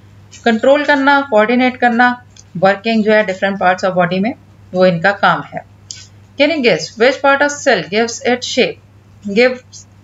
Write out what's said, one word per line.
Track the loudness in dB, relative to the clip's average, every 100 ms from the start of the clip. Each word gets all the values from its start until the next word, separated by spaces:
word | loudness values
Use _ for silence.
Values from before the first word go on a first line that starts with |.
| -20 -20 -20 -4 -2
कंट्रोल | 2 2 2 2
करना, | 0 2 2 2
कोऑर्डिनेट | 0 2 2 0 0
करना, | 0 2 0 0 -10 -20 -16 -2
वर्किंग | 0 0 -2 0
जो | 2
है | 2 0
डिफरेंट | -4 -4 0
पार्ट्स | 0 0 -2
ऑफ |
बॉडी | 0 0 0
में, | -4 -6 -16 -20 -8
वो | 0 2
इनका | 2 0
काम | 2 0 0
है। | -6 -14 -16 -20 -20 -20 -20 -20 -10 -2
Can | -2
you | 0 0
guess | 0 -4 -2
which | 0 0 0
part | 0
of | -2 -2 -2
cell | -2 -2
gives | -4 -4 -4 -4
it | -4
shape? | -4 -2 -2 -6 -20 -20 -20 -14 -4
Gives | 0 0 -2 -14 -20 -20 -8